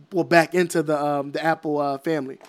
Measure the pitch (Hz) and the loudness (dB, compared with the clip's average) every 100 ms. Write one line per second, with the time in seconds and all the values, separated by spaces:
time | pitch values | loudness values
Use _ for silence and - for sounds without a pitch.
0 | - 180 143 170 160 180 170 170 156 147 | -6 -4 4 4 4 2 0 0 0 0
1 | 147 143 143 151 160 160 160 147 143 135 | 0 -2 -4 -2 -2 -2 -2 -2 -2 -4
2 | 165 156 135 135 | -2 -4 -4 -12